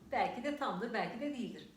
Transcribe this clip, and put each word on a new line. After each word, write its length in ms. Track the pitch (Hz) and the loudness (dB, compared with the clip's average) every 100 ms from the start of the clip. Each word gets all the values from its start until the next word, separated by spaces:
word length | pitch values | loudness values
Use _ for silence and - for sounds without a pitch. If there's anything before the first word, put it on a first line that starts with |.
| - | -2
belki 320 | 254 185 240 | 2 4 2
de 120 | - 190 | 0 0
tamdır, 360 | 254 180 240 | 0 0 0
belki 280 | 220 175 226 | 2 0 0
de 100 | 294 | -2
değildir. 380 | 262 190 151 - | -2 -4 -4 -12